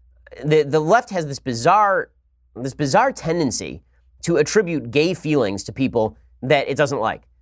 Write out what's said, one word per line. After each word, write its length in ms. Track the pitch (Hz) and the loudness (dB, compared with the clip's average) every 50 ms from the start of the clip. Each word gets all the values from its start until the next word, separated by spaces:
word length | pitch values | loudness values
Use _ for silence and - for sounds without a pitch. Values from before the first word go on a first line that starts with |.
| _ _ _ _ _ - - - 127 | _ _ _ _ _ -20 -16 -8 -2
the, 200 | 151 156 156 147 | 2 4 4 4
the 180 | 139 131 156 | 4 0 0
left 300 | 151 160 202 233 - - | 2 4 4 2 2 0
has 160 | 202 185 160 | -6 -6 -6
this 140 | 143 139 - | -6 -8 -10
bizarre, 680 | - 135 120 113 113 156 185 214 208 202 190 175 - - _ _ _ _ _ _ _ _ - | -6 -6 -4 0 2 4 4 4 4 4 2 0 -2 -4 _ _ _ _ _ _ _ _ -14
this 160 | - 123 135 131 | -10 -8 -8 -6
bizarre 400 | - 151 139 127 202 240 277 262 | -4 -4 0 2 2 2 2 0
tendency 680 | - - 160 165 175 160 131 - - 92 71 64 - _ _ _ _ _ _ _ _ - | -4 -4 -4 -2 0 0 -2 -2 -4 -8 -10 -12 -14 _ _ _ _ _ _ _ _ -4
to 160 | - 170 143 | 0 2 2
attribute 520 | 151 - - 214 214 170 170 143 117 120 | 2 2 2 0 0 0 -2 -6 -6 -2
gay 220 | 107 143 156 180 185 | 0 0 2 2 0
feelings 500 | - - 151 151 143 120 98 98 101 - | -4 -4 -2 0 0 0 0 -2 -6 -8
to 80 | - 104 | -10 -6
people 440 | - 135 120 92 120 110 107 - - _ _ _ - | -4 -4 -2 0 0 0 -2 -2 -8 _ _ _ -8
that 280 | - 127 151 139 131 - | -2 2 2 2 2 0
it 100 | 139 131 | 0 0
doesn't 220 | 151 131 143 123 | 0 0 0 -2
like, 240 | 107 110 87 - _ _ _ _ | -2 -4 -4 -6 _ _ _ _